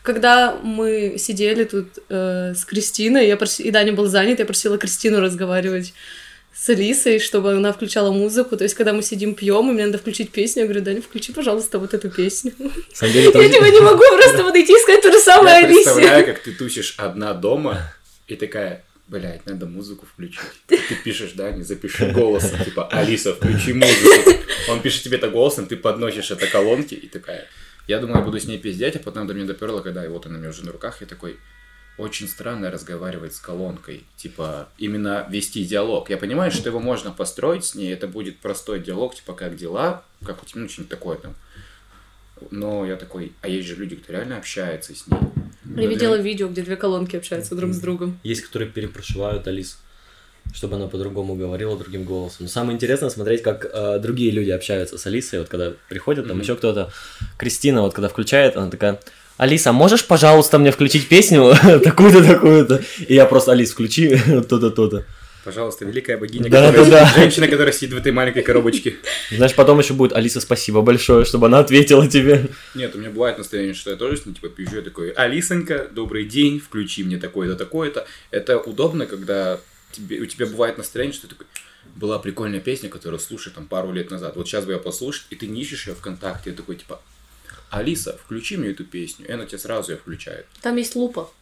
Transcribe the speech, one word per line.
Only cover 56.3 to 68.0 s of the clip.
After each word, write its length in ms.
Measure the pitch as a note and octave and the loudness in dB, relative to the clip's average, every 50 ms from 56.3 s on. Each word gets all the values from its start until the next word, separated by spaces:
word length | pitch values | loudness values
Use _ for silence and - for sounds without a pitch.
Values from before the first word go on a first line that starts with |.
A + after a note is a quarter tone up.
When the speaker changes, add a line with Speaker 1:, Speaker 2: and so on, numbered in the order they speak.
| F#2+ | -8
Speaker 3:
Мгм. 60 | F#2+ G2+ | -8 -6
Speaker 2:
ещё 120 | G#2+ A#2+ | -6 -8
кто-то. 360 | A#2 - A2+ G#2 G#2 F#2 - - - - - - - - - - | -4 -4 -4 -4 -4 -8 -10 -12 -20 -20 -20 -14 -14 -14 -14 -12
Кристина, 440 | - - B2 - - - C#3+ C3 A2+ | -10 -8 -8 -8 -4 -2 0 0 0
вот 120 | G2+ G2 - | 0 -2 -2
когда 140 | - G2+ | -4 -6
включает, 480 | G2+ - - A2 - C3+ C#3 C#3 C3+ - | -6 -6 -6 -4 0 2 4 4 2 0
она 140 | - F#2+ F#2 | -2 -8 -8
такая: 300 | F2+ - G#2 G2+ G2+ - _ - _ _ _ _ _ | -6 -4 -2 -4 -4 -4 _ -20 _ _ _ _ _
«Алиса, 360 | - - C#3 D3+ E3 - C3 A#2 | -2 0 0 0 2 2 2 4
можешь, 320 | B2+ D#3 G3 A3 A#3 - | 4 6 4 4 2 2
пожалуйста, 520 | - F3 D3+ D3+ D3+ D#3 D#3 D3 - - D3 | 2 2 6 8 8 8 8 6 6 4 6
мне 120 | C#3+ C#3+ | 6 4
включить 360 | C3+ - D3 C3+ - D#3 C3+ - | 4 2 0 2 2 0 2 6
песню 440 | D#3+ F#3+ G#3 - F3+ D3 C3 B2 C#3+ | 6 6 6 6 6 6 8 8 8
<laughs> 300 | C#3 D#3+ G3+ E3+ D3 B2 | 10 10 8 8 8 6
такую-то, 400 | D#3+ - - F#3+ G#3 F3+ F#3 E3+ | 4 6 8 8 10 10 10 10
такую-то?» 580 | D#3+ F3 - - D3+ D#3 D#3 C#3 A#2 B2+ C3+ - - - - F3 - | 8 6 6 6 6 6 6 6 4 2 0 -2 -8 -12 -14 -2 4
И 40 | C3 | 6
я 100 | C3+ C3 | 6 8
просто: 260 | C3 B2+ C3 C3 C3 | 8 6 2 4 4
«Алис, 200 | B2+ B2 A#2+ A2+ | 4 4 2 0
включи 460 | - - A2+ A2 - D#3+ E3 D3+ C3 | -2 -6 -6 -4 0 0 2 4 4
<laughs> 320 | C3 A2 D3+ D#3 B2+ A#2 - | 2 4 2 2 2 2 0
то-то, 200 | B2+ A#2 A#2 A2+ | 0 0 0 0
то-то». 340 | G#2+ - A2 G#2 G#2 G2+ - - - - - - - - - | 2 0 0 0 0 -6 -10 -12 -18 -20 -20 -20 -20 -18 -18
Speaker 3:
Пожалуйста, 420 | G2 F#2 A2 A#2 A2 - - G2+ | -14 -10 -10 -10 -10 -10 -12 -12
великая 320 | G2 A2+ C3 B2+ - A#2+ | -8 -8 -8 -6 -6 -8
богиня, 320 | - G#2+ A2 - - A#2+ A#2 | -8 -8 -10 -8 -6 0 4
Speaker 2:
Да, 160 | B2 C3+ C#3+ D3 | 6 8 8 8
Speaker 3:
которая 180 | - D#3 D#3 D#3 | 10 10 10 10
Speaker 2:
да, 160 | D#3 D#3 D3 | 10 10 10
Speaker 3:
сидит, 100 | D3 - | 10 8
Speaker 2:
да. 60 | D#3+ | 8
Speaker 3:
женщина, 260 | F3+ D#3+ - - D#3+ | 6 6 6 2 2
которая 240 | D3+ D3 C#3+ D3 C#3 - | 2 2 2 2 2 2
сидит 200 | - C3+ B2 B2+ | -2 -6 -8 -8
в 40 | |
этой 140 | B2+ | -4